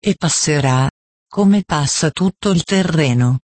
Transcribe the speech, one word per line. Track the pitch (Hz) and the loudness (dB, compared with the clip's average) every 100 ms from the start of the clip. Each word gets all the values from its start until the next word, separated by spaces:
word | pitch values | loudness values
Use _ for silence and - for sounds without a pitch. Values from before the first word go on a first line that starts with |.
E | 208 | -4
passerà, | 190 170 - - 147 135 131 135 _ _ _ _ | -2 -2 -2 -2 0 0 0 -2 _ _ _ _
come | - 202 202 | 0 2 2
passa | 185 156 139 - 156 | 0 -2 -2 -2 -2
tutto | - 190 - 208 | 0 -4 -2 -2
il | 180 | -2
terreno. | - 196 185 160 143 123 123 131 | 0 -2 0 0 0 2 2 0